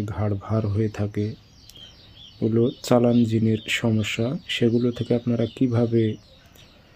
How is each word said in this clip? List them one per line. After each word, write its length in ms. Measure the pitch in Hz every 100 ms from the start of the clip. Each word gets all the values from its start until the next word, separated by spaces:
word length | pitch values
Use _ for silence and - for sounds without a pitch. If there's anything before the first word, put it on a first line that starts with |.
ঘাড় 300 | 104 98 107
ভার 320 | 98 - 110 107
হয়ে 220 | 101 110
থাকে। 380 | 104 104 104 107 - - - - - - - - - - -
এগুলো 300 | 113 113 123 -
চালান 420 | - 123 120 120
জিনের 360 | 113 113 110 110 -
সমস্যা। 580 | - 117 110 104 - 117 170 -
সেগুলো 400 | - 120 120 123
থেকে 240 | 117 117
আপনারা 320 | 120 120 117 113
কিভাবে 560 | - 131 117 113 117 110 107 - - - - - - -